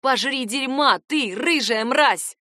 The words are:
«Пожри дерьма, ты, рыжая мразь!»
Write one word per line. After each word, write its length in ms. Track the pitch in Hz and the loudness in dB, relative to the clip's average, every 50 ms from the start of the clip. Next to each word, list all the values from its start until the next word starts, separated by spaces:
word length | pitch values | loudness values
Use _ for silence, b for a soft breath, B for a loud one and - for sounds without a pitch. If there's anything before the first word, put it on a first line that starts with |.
«Пожри 440 | - 269 262 220 196 269 269 269 254 | 2 0 0 0 0 -4 -4 -4 -4
дерьма, 540 | 208 220 277 262 254 262 269 294 269 202 - _ | -4 -4 -4 -4 -4 -2 2 2 2 2 2 _
ты, 260 | _ 294 311 262 208 180 | _ -2 -2 -2 -2 -4
рыжая 500 | 208 254 339 339 294 233 196 233 220 220 | -4 -2 0 0 0 0 0 -2 -2 0
мразь!» 520 | 233 262 277 294 262 196 170 - - - _ | 0 2 4 4 4 2 0 -4 -12 -14 _